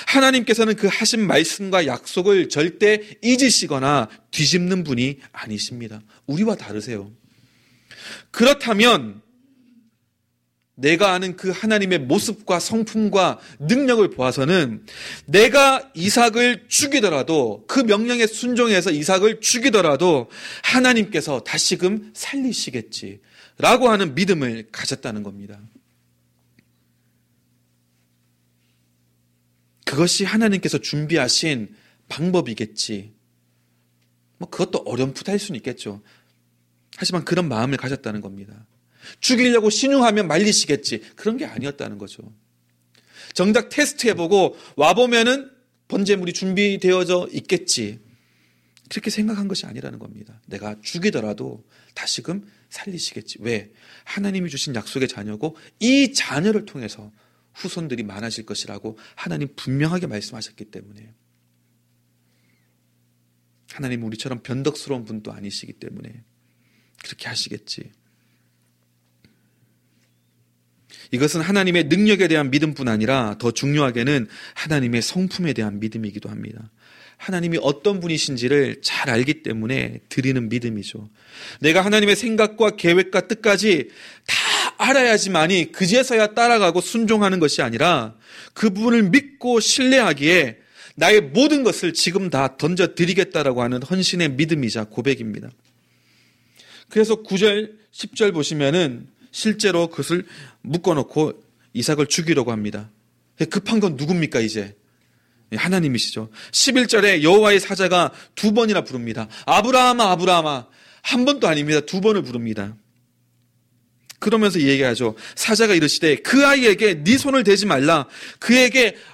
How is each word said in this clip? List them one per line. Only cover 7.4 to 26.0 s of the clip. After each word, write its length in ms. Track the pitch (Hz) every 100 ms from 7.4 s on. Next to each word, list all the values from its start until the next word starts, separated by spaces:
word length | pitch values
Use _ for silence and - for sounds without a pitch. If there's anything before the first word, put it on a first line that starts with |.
| _ _ _ _ _ - - - _
그렇다면 920 | - 240 285 233 202 240 202 113 101 _ _ _ _ _ 226 220 _ _ _ _ _ _ _ _ -
내가 380 | 135 165 202
아는 240 | 180 185 180
그 140 | 185
하나님의 480 | 175 220 214 190 180
모습과 600 | 127 196 - 208 - 180
성품과 800 | - 220 220 220 214 190 175 120 - -
능력을 500 | 147 247 277 233 185
보아서는 760 | - 127 123 135 185 135 110 - - - - -
내가 640 | 170 226 277 277 269 -
이삭을 720 | - 180 240 240 220 247 240 -
죽이더라도, 960 | - 294 277 208 147 123 160 117 101 -
그 120 | 262
명령에 460 | 233 208 233 247 220
순종해서 640 | 220 240 240 240 190 175
이삭을 480 | 147 151 190 208 220
죽이더라도 920 | - 247 262 208 170 135 180 151 117 - - -
하나님께서 800 | - 247 254 240 202 165 143 131
다시금 680 | - 156 - 180 185 214 214
살리시겠지라고 1700 | - - 277 262 - - 123 107 - 101 101 _ _ - _ 160 226 247
하는 280 | 214 185 131
믿음을 540 | 190 170 127 113 110
가졌다는 500 | - - 131 131 107
겁니다. 400 | 101 98 101 101 110 _ _ _